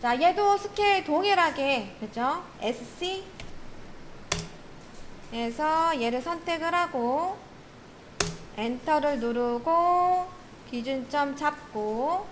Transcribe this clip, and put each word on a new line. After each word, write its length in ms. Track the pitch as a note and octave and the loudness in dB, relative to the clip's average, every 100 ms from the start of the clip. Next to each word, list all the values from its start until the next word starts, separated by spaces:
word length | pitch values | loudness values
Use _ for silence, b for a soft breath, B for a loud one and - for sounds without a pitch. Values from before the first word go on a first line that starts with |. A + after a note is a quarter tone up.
자, 200 | A#3+ B3 | 0 4
얘도 380 | E4 F#4 G4+ G4+ | 4 6 4 4
스케일 460 | G#4 - G4+ G4 | 2 2 4 4
동일하게, 920 | E4+ D4+ G4 F#4+ E4 C#4 C#4 C4+ G3 - | 4 2 4 4 4 2 2 2 -2 -10
그죠? 440 | G#3+ A#3 B3 D#4+ F4+ - G#3 A#3 A#3+ - F4+ F#4+ G4 - - - - - - - - - - - - - - - - - - - - | -10 -2 0 0 -6 -6 -4 -4 -8 -6 -4 -4 -8 -12 -12 -10 -12 -12 -12 -14 -14 -14 -4 -4 -4 -12 -16 -18 -16 -14 -14 -14 -10
에스씨에서 720 | A#3 A#3 A#3 D4+ D#4+ E4 D#4 | -4 -4 0 2 4 4 4
얘를 200 | A#3 B3 | 0 0
선택을 540 | E4 E4+ E4 E4 E4 | -2 -4 -2 0 2
하고 640 | F4 F4 C4+ A#3 C4+ F4 G4 - - - - - - - - - - - - | 2 2 2 2 2 0 -4 -10 -20 -20 -20 -20 -20 -20 -2 -2 -2 -12 -6
엔터를 640 | A3+ B3 - D4+ D4 C#4 | -4 -4 2 2 4 0
누르고 1040 | A#3 A#3 A#3+ A#3+ A#3+ E4 F4 F4+ F4+ F#4 F4+ - - - - | 0 0 0 0 2 4 6 6 6 4 0 -10 -18 -18 -8
기준점 680 | B3 A#3 C4+ B3 D4 C#4+ C#4 | -6 -2 -2 -2 0 0 0
잡고 920 | D4 D4 - A3 G#3+ A3 C4+ F4+ G4 | -2 -2 -10 -4 -2 0 0 0 -4